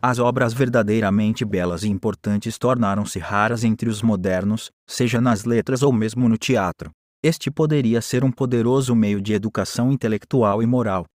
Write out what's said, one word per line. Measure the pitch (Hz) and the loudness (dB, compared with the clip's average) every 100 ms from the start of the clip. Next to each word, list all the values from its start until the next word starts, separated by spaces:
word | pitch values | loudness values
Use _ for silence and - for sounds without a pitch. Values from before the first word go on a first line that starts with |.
As | 123 123 | -2 0
obras | 120 123 123 | 0 2 0
verdadeiramente | 113 131 120 104 110 104 101 107 110 | 0 0 2 2 2 2 2 2 0
belas | 110 98 90 85 | -2 -2 -2 -2
e | 104 | -2
importantes | 98 110 101 - 104 113 110 | -2 -4 -4 -2 -2 -4 -4
tornaram-se | 123 127 107 98 101 - | -2 0 0 0 -4 -8
raras | 85 101 107 117 117 | -4 0 0 0 0
entre | 110 113 | 0 -2
os | 104 | -2
modernos, | 113 101 92 92 98 110 - _ _ | 0 0 0 -2 0 -2 -4 _ _
seja | - 123 117 | -4 0 2
nas | 127 110 | 2 0
letras | 110 117 - 131 | 0 0 0 0
ou | 139 | 2
mesmo | 120 110 107 123 | 2 0 0 0
no | 113 | 0
teatro. | - 123 92 82 78 - _ _ | 0 0 0 -6 -14 -18 _ _
Este | 151 165 - | -2 -2 -6
poderia | 143 156 151 120 117 | -2 0 2 2 0
ser | - 123 | 0 0
um | 131 | 0
poderoso | 120 131 123 113 135 127 120 | 0 -2 0 2 2 2 2
meio | 104 101 | 2 0
de | 98 | 0
educação | 107 107 104 95 - 120 | -2 -2 -4 -6 -2 0
intelectual | 135 113 107 - 135 107 101 | 0 -2 -4 -2 0 2 2
e | 113 | 2
moral, | 127 110 95 85 | 0 0 -2 -6